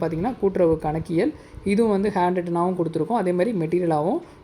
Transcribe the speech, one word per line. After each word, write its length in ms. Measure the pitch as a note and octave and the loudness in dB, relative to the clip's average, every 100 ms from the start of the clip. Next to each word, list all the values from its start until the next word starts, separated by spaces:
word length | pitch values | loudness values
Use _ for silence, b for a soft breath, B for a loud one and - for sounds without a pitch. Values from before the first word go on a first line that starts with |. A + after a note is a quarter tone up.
பார்த்திங்கன்னா 380 | E3+ D#3+ G3+ A#3+ | -2 -2 -4 -2
கூட்டுறவு 380 | G3 G3+ E3+ D#3+ | 0 2 2 2
கணக்கியல், 540 | D#3+ D#3 D#3+ E3 B3 B B B | 0 -4 -2 0 0 B B B
இதுவும் 260 | - G3+ A3+ | -2 2 2
வந்து 180 | G3 G#3 | 2 0
ஹேண்ட் 360 | G3 F3+ F#3 | 0 0 0
ரிட்டனாகவும் 320 | F3 E3+ F3+ F3+ | -2 0 0 0
கொடுத்துருக்கோம், 320 | E3 D#3+ D3+ | -2 -2 -2
அதே 200 | A#3 F#3 | 0 0
மாதிரி 260 | F3+ F#3 G#3+ | 0 0 0
மெட்டீரியலாகவும் 600 | D#3 F3 F3 D#3 D#3+ D#4 B B | 0 0 2 2 0 -2 B B